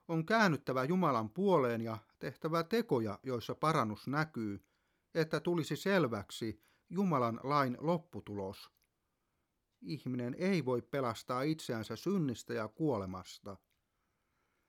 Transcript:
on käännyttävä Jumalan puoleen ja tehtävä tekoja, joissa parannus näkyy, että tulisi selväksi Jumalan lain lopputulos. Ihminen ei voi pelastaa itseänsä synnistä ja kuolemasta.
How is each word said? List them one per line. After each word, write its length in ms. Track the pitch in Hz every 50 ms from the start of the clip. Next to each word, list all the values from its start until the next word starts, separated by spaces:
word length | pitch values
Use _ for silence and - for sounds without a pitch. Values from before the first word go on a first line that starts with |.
| _ -
on 180 | 165 160 160
käännyttävä 580 | 160 220 226 220 190 151 131 - - 131 131 127
Jumalan 460 | 139 180 185 180 156 127 113 110 107
puoleen 520 | - - 196 202 180 156 131 120 117 113
ja 160 | 113 113 110 107 - _ _ _
tehtävä 440 | - 151 131 - - 160 160 165 165
tekoja, 560 | 165 - 233 226 - - 123 113 107 98 104 -
joissa 320 | 131 127 117 - - 139
parannus 520 | - - 156 160 151 120 107 107 - - 127
näkyy, 580 | 131 147 156 156 - 123 113 104 101 101 - _ _ _ _ _ _ _ _ _ -
että 240 | 165 160 160 165 151
tulisi 360 | - 185 175 170 147 - 160
selväksi 880 | 143 - 190 202 190 156 123 117 104 101 - - - 120 110 107 - _ _ _ _ _ _
Jumalan 500 | 175 175 202 185 160 131 123 117 113 117 -
lain 340 | 131 147 147 139 127 123 -
lopputulos. 920 | - 156 175 165 160 _ - 104 - - 104 101 98 95 104 - - - _ _ _ _ _ _ _ _ _ _ _ _ _ _ _ _ _ _ _ _ _ _
Ihminen 540 | 240 180 165 135 - 135 127 123 120 120 127 -
ei 260 | 175 190 202 170 127
voi 160 | 127 127 120
pelastaa 600 | 113 - - 139 131 120 110 - - - 127 123
itseänsä 540 | 135 156 160 156 - - 127 113 107 - 113
synnistä 580 | 107 - 160 196 196 160 135 117 - - - 120
ja 140 | 117 110 110
kuolemasta. 920 | - - 160 151 127 104 98 92 92 92 87 - - - - 101 98 - _ _ _ _ _ _ _ _ _ _ _ _ _ _ _ _ _ _ _ _ _